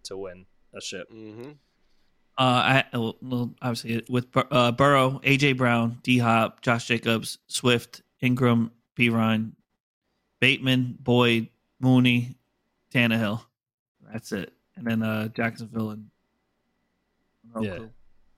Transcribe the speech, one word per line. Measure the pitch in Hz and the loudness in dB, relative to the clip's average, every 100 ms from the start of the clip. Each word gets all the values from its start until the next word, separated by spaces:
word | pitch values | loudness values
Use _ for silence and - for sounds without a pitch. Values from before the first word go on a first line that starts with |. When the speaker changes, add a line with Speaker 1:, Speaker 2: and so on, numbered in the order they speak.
Speaker 1:
to | - 95 | -14 -12
win | 95 90 90 _ _ - | -12 -14 -20 _ _ -16
a | |
ship. | - 95 - | -12 -12 -14
Speaker 2:
Mm-hmm. | 110 110 107 131 147 _ _ _ _ _ _ _ - | -18 -18 -16 -18 -20 _ _ _ _ _ _ _ 0
Speaker 3:
Uh, | |
I, | 131 123 110 135 - | 2 4 4 2 0
well, | 123 113 - | -4 -6 -6
well, | 131 123 120 - | -8 -6 -6 -6
obviously, | 127 117 117 117 - | -6 -6 -4 -6 -2
with | 123 123 | -4 0
Bur-, | 135 - | -2 0
uh, | 123 120 | 2 2
Burrow, | 120 139 139 131 135 | 2 4 4 2 0
A | 131 135 | 0 2
J | 143 | 2
Brown, | 127 127 120 117 120 | 2 0 2 0 -4
D-Hop, | - 123 117 113 110 - | 0 2 4 2 0 -4
Josh | - 117 - | -2 -2 0
Jacobs, | 117 113 113 - - _ | -2 0 -2 -4 -14 _
Swift, | - 127 120 - - _ _ | -2 2 2 -2 -20 _ _
Ingram, | 127 123 123 117 113 _ _ - | -2 2 2 2 0 _ _ 0
Perine, | 120 113 110 110 110 - _ _ _ _ _ _ _ _ | 0 2 0 0 -4 -12 _ _ _ _ _ _ _ _
Bateman, | 123 139 131 127 123 - | 2 2 2 2 0 -4
Boyd, | - 123 120 113 113 _ _ _ | 0 4 4 2 -2 _ _ _
Mooney, | 127 127 123 120 120 - _ _ _ _ _ | 4 4 4 2 -2 -12 _ _ _ _ _
Tannehill. | 131 117 113 107 113 - _ _ _ _ _ - | 0 2 2 -2 -4 -12 _ _ _ _ _ -16
That's | - - | -14 -10
it. | - - _ _ - | -10 -10 _ _ -10
And | 117 | -4
then, | 113 | -2
uh, | 110 107 110 | -2 -4 -6
Jacksonville | 113 117 113 113 113 110 | -4 -4 -4 -10 -6 -6
and | 107 107 _ _ _ _ _ _ _ _ _ _ _ _ _ 117 | -8 -18 _ _ _ _ _ _ _ _ _ _ _ _ _ _
Roku. | 117 107 | -8 -6
Speaker 1:
Yeah. | 87 113 - - _ _ | -8 -14 -20 -20 _ _